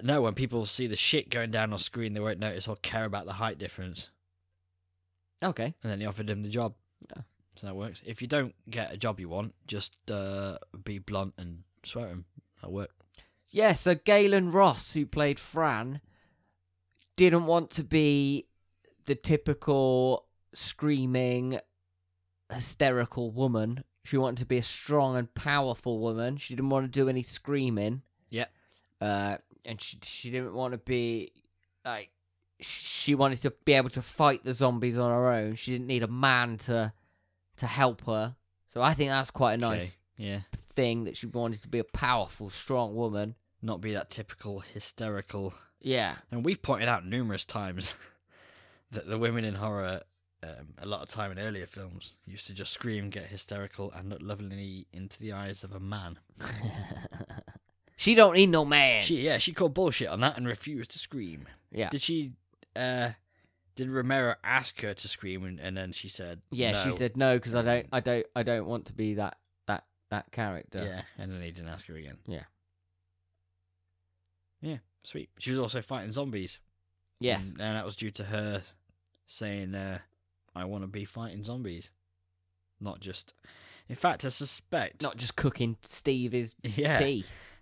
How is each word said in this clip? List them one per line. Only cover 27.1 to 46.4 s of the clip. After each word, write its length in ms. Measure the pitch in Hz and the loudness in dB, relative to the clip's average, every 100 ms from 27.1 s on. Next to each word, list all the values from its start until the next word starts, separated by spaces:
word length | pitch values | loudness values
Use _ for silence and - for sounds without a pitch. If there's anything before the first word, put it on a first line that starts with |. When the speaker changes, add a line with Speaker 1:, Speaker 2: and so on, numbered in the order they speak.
| 127 | 2
Speaker 2:
screaming. 800 | 123 - - 143 131 110 104 127 - _ _ | -4 -10 -4 0 2 2 0 -2 -8 _ _
Speaker 1:
Yeah. 160 | 117 123 _ _ _ _ _ | -6 -6 _ _ _ _ _
Speaker 2:
Uh, 360 | 104 101 101 101 - - 120 | -2 0 -2 -4 -10 -18 -12
and 160 | 110 | -10
she, 160 | - - | -10 -12
she 260 | - - 123 | -12 -10 -6
didn't 240 | 127 127 | -4 -4
want 200 | 107 127 | -4 -4
to 40 | 123 | -4
be, 540 | - 127 117 113 90 - _ _ _ _ | -2 0 0 -2 -4 -14 _ _ _ _
like, 260 | 127 113 98 _ _ _ _ _ | -8 -8 -10 _ _ _ _ _
she 560 | - - - - - 143 | -12 -10 -8 -4 2 6
wanted 260 | 139 127 | 6 4
to 100 | 139 - - | -2 0 6
be 80 | |
able 160 | 139 127 | 6 6
to 120 | - | -2
fight 420 | 117 - 147 131 | -8 4 4 6
the 100 | 131 | 0
zombies 440 | 123 131 120 123 120 | 2 4 4 0 2
on 120 | 120 | 2
her 200 | 120 127 | 4 4
own. 240 | 120 107 110 | 4 0 -4
She 160 | - | -4
didn't 160 | 123 127 | -6 0
need 160 | 123 | 0
a 40 | 113 | 0
man 500 | 123 135 127 120 113 | 2 6 6 4 -2
to, 340 | - 117 107 - _ _ _ _ _ - | -2 0 0 -4 _ _ _ _ _ -6
to 80 | 123 | -4
help 380 | - 131 113 - | 4 4 4 -2
her. 300 | 110 113 127 _ _ _ | -2 -2 -6 _ _ _
So 140 | 123 | 2
I 120 | 135 | 4
think 160 | 147 139 | 4 2
that's 220 | 135 131 | 2 0
quite 220 | - 127 | 2 2
a 40 | 113 | 4
nice 260 | 117 107 | 2 0
Speaker 1:
Okay, 100 | 87 - _ - | -4 -8 _ -12
yeah. 220 | 101 101 98 - - | -6 -6 -6 -12 -6
Speaker 2:
thing, 300 | - 123 117 | 0 2 2
that 140 | 107 - | -2 -6
she 100 | 117 | -6
wanted 340 | 120 117 104 | -4 -2 -4
to 40 | - | -4
be 120 | 120 | -4
a 40 | |
powerful, 640 | 110 - 127 123 95 - 101 | -4 -2 2 2 0 -8 -12
strong 460 | - - 131 113 110 | -12 -2 0 0 -2
woman. 400 | 117 104 107 120 _ _ | -2 -2 -4 -6 _ _
Speaker 1:
Not 200 | 113 95 | -8 -6
be 120 | 107 | -4
that 160 | 101 - | -4 -6
typical 520 | - 104 - 107 98 | -10 -12 -12 -10 -10
hysterical 920 | - 104 - - 110 101 - 101 95 - - _ | -10 -10 -10 -6 -6 -6 -6 -6 -6 -8 -20 _
Speaker 2:
Yeah. 340 | 127 127 101 - - | -2 0 0 -2 -8
Speaker 1:
And 120 | 120 | -2